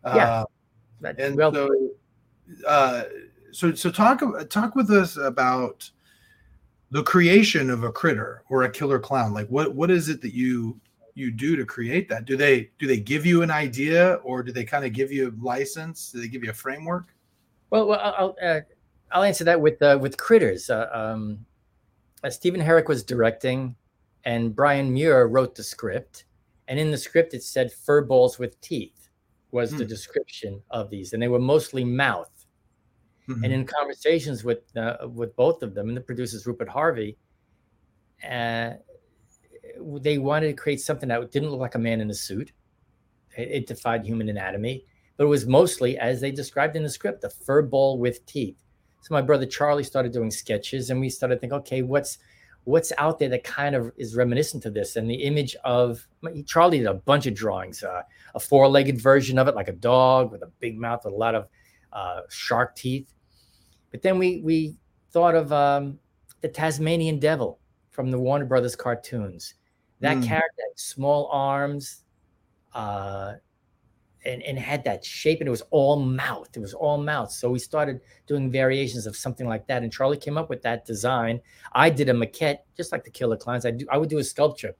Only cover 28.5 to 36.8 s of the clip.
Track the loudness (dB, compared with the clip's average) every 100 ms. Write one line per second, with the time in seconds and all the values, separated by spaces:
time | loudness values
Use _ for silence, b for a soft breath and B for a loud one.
28.5 | _ -8 -8 -8 _ _ _ _ _ _
29.5 | -4 -2 -4 -6 -8 -6 -6 -6 -10 -12
30.5 | -12 _ -8 -8 -10 -8 -4 0 0 2
31.5 | 2 2 -4 -2 0 0 0 -6 _ _
32.5 | _ _ _ _ _ _ _ -12 -4 -2
33.5 | -2 -2 -4 -6 -2 2 2 0 -6 -4
34.5 | -4 _ -6 -4 -6 -10 -8 -8 2 2
35.5 | 2 -4 -6 -6 -8 -8 -8 -8 -8 -8
36.5 | -8 -6 -4